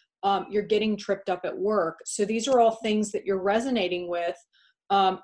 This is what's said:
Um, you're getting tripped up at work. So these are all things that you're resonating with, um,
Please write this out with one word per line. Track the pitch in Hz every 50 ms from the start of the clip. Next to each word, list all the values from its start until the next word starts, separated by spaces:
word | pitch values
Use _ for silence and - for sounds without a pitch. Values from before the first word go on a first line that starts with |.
| _ _ _ _ -
Um, | 196 196 190 185 -
you're | 196 208 196
getting | - 214 208 208 220 208
tripped | 202 - - 196 196 - -
up | 180 180 -
at | 175 - -
work. | 185 208 214 208 170 160 160 - -
So | - - - 208
these | 190 220 233 226
are | 277 262 247
all | 233 226 226
things | - - 220 214 214 214 208 -
that | 202 -
you're | - 196 190 185
resonating | 196 202 226 240 277 254 226 185 180 180 175 180 175
with, | 175 170 170 175 185 - - _ _ _ _ _ _ _ _ -
um, | 196 196 190 190 190 185